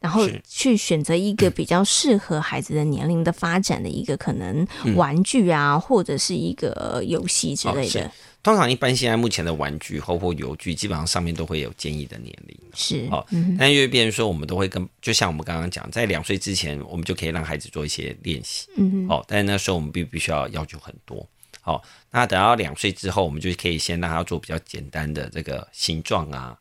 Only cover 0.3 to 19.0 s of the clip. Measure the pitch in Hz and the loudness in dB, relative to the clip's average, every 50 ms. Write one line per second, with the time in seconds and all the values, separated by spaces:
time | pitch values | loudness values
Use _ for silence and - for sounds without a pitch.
0.3 | - 98 - - - - - 269 233 208 - - 175 156 151 - 165 175 190 208 | 0 -6 -12 -12 -8 0 4 4 4 4 4 2 0 0 2 2 2 2 2 0
1.3 | 202 - 202 180 - - 156 - 175 180 202 202 - - - 294 226 202 - - | 4 4 4 4 4 0 0 2 4 4 4 4 4 2 4 6 4 4 4 0
2.3 | - - 170 - - - - - - 151 151 151 143 - - 151 175 165 165 165 | -2 -2 -2 -2 -4 -4 -4 -2 0 0 2 2 2 2 2 2 2 2 2 2
3.3 | 175 - - 165 170 185 196 - - - 90 92 - - - - 147 - - - | 0 0 0 0 2 2 2 2 0 -2 -2 -4 -4 -4 -2 -2 -4 -2 -2 -2
4.3 | 139 - 92 92 98 147 175 - - - - 127 104 175 170 143 147 165 190 - | -2 -2 -4 -2 0 0 0 -2 -4 -4 0 2 4 4 4 4 4 2 2 4
5.3 | - 262 202 175 165 147 143 143 143 156 - - 269 208 175 - 147 135 - - | 4 4 4 6 4 4 4 4 4 2 2 4 4 4 4 2 -2 -2 -2 -2
6.3 | 180 170 165 170 - - - - - - 50 - - - 95 - 170 - 175 180 | 0 -2 -2 -2 -2 -2 -4 -4 -4 -4 -6 -4 -4 -4 -2 0 -2 -2 0 0
7.3 | - - - - 139 - - 196 - 139 131 110 - 110 76 71 - - - - | 0 0 0 0 -2 -2 -2 -2 0 0 0 0 0 -2 -2 -4 -10 -16 -20 -20
8.3 | - _ _ 208 220 202 160 120 127 123 - 127 127 120 127 120 110 113 120 117 | -20 _ _ 4 6 6 6 4 2 2 4 2 2 4 4 4 4 4 4 2
9.3 | 98 - 82 82 80 76 73 71 73 76 - - - 73 71 - 87 87 95 90 | 2 0 0 0 0 0 -2 -2 -4 -6 -8 -6 -6 -6 -2 -2 -2 0 0 0
10.3 | 87 69 69 64 73 - - 92 82 - - 101 95 78 78 87 - 90 87 85 | -2 -2 -4 -8 -8 -8 -6 -6 -4 -4 -2 -2 -2 -2 0 0 0 0 0 -2
11.3 | 85 - 85 - 82 78 69 57 - - - 76 76 76 71 - - 55 62 - | -2 -4 -4 -4 -2 -4 -4 -6 -8 -8 -6 -6 -6 -6 -8 -8 -12 -14 -14 -14
12.3 | - - - - - - - - - - - - - 139 113 123 - 73 - - | -16 -18 -20 -20 -20 -20 -20 -16 -8 -6 -4 -2 -2 -4 -2 -2 -2 -4 -2 -2
13.3 | - 170 170 185 180 185 135 139 143 143 135 127 117 127 113 113 104 - 117 107 | 0 2 2 2 2 4 4 6 6 6 4 4 4 2 2 2 2 0 0 0
14.3 | 90 78 73 73 87 92 98 95 - 92 90 - _ _ - - 113 - 113 92 | 0 -2 -2 -2 0 0 0 0 -2 -4 -6 -6 _ _ -4 0 0 2 2 2
15.3 | 80 76 78 - 85 82 82 90 92 - - - - - 120 104 92 78 - - | 0 -4 -4 -4 -4 -4 -4 -4 -6 -8 -12 -8 -2 -2 0 0 0 -2 0 -2
16.3 | 101 95 - 107 98 92 - 78 73 73 71 76 82 87 80 - 95 - - 80 | -2 -2 -2 -2 -2 -2 -2 -4 -6 -6 -8 -8 -6 -6 -4 -4 -4 -4 -2 -4
17.3 | 82 85 80 80 76 73 - - - 76 76 73 - - - 67 - - - - | -4 -4 -4 -4 -6 -8 -8 -8 -8 -6 -4 -4 -4 -6 -6 -8 -10 -8 -6 -6
18.3 | 80 65 55 - - - - - 381 285 196 190 190 196 | -6 -4 -6 -8 -8 -8 -10 -6 0 2 2 2 2 0